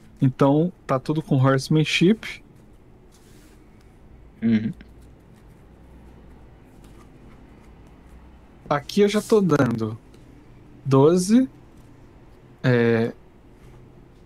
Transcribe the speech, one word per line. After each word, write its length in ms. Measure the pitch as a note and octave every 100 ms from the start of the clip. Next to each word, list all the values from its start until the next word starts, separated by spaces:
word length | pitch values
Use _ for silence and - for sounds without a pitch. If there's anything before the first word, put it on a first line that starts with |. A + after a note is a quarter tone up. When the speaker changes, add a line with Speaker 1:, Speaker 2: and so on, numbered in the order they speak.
| - -
Speaker 1:
Então, 500 | C3+ - C#3 D3+ F3 - -
tá 120 | C3
tudo 200 | - D#3
com 120 | - C#3
horsemanship. 840 | C3+ C3+ - D#3 D3+ - F3 A3 - - - - - - - - - - - - - - - - - - - - - -
Speaker 2:
Uhum. 300 | A2+ A2 A2 - - - - - - - - - - - - - - - - - - - - - - - - - - - - - - - - - - - - - - - -
Speaker 1:
Aqui 300 | C#3+ - G3+
eu 80 | G3+
já 120 | G#3
tô 180 | - A3
dando 580 | F#3 C#3+ B2 - A2 A2+ - - - - - - - -
doze, 640 | C3+ C3+ D3 F3+ F3+ A#3 C4 - - - - - - - - - - -
é, 500 | C3 B2 A#2 A2+ A#2+ - - - - - - - - - - -